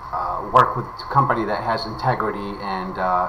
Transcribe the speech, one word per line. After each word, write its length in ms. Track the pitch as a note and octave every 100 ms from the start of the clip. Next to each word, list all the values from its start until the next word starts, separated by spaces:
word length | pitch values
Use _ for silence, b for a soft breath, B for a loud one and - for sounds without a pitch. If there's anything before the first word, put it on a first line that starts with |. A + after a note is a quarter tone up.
| -
uh, 340 | - - - -
work 240 | B2 - B2
with 100 | -
a 260 | - -
company 320 | C#3 B2+ A#2
that 180 | G#2 F#2
has 220 | A2 A2+ A2
integrity 680 | A#2 C3+ A#2+ G#2+ G2+ G2+ G2+
and, 360 | G2+ F#2+ F#2 -
uh, 300 | F#2 F2+